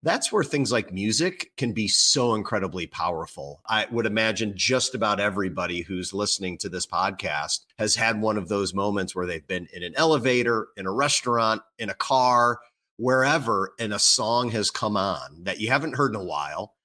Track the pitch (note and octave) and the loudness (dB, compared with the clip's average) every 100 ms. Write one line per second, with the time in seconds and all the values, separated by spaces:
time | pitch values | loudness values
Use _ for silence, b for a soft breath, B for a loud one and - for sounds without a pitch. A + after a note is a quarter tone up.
0 | C#3 G#3+ - G#3+ D#3 D3 C3 B2 G2+ F#2 | 2 0 2 0 2 0 2 0 0 -2
1 | G#2 A2 F3 F#3 - - B2 A2 G#2 - | 0 2 0 -2 -12 -4 -4 0 0 4
2 | - C#3+ B2 A2 G2+ G#2+ F#2 F2+ E2+ - | 4 4 4 2 0 -2 -2 -4 -8 -4
3 | E2+ E2+ E2 - C#2+ D2 - A2 G#2 A#2 | -2 -2 -6 -10 -12 -14 -2 -2 0 0
4 | A2+ G#2+ A2 G#2 A2 G2+ - B2+ - - | 0 2 0 0 -4 -2 0 2 0 -2
5 | G#2+ G2+ G#2 G2 F#2+ E2 F2 F2 E2+ F#2 | 0 2 0 0 -2 -2 -4 -4 -6 -6
6 | F2+ G2 G#2 - F#2+ F2+ G2+ F2+ - E2+ | -6 -2 -2 -2 -4 -6 -6 -6 -4 0
7 | F#2+ G2+ G2 D2 D2+ - _ _ G#2+ G#2+ | 0 -2 -6 -4 -4 -6 _ _ -2 2
8 | A2+ A2 A2 G#2+ F2 G2+ F#2+ F#2+ G2+ G2+ | 2 2 0 0 -2 -2 -2 0 0 0
9 | F#2 F#2 F2+ E2 - F#2 F2 F#2 F2 E2+ | -2 -4 -6 -6 -6 -8 -6 -10 -8 0
10 | D#3+ D3+ C3+ B2+ A#2+ A2+ - - F#2+ G#2 | 2 4 2 2 2 0 -2 -8 -4 0
11 | C#3+ - B2 A#2 A2+ A2 - _ A2 G2 | 0 0 0 2 2 0 -4 _ -8 -6
12 | - C3 B2+ B2 A#2+ A#2+ B _ _ _ | 0 4 4 6 4 2 B _ _ _
13 | A#2+ C3 C3 D#3 A#2+ G#2 F#2+ - A2+ G#2 | 2 4 4 2 2 0 0 -4 -4 0
14 | - - A2 A#2 B2 A2+ G2+ - A2 G#2 | 2 2 2 0 0 0 -2 0 0 2
15 | G2 F2 C2 D2 F2 F#2 A2 C3+ D3+ A#2+ | 0 -2 -6 -10 -6 -4 0 0 0 0
16 | C#3+ G#2+ F#2 D2+ D2 D#2 G#2 _ | 0 0 -4 -4 -4 -6 -8 _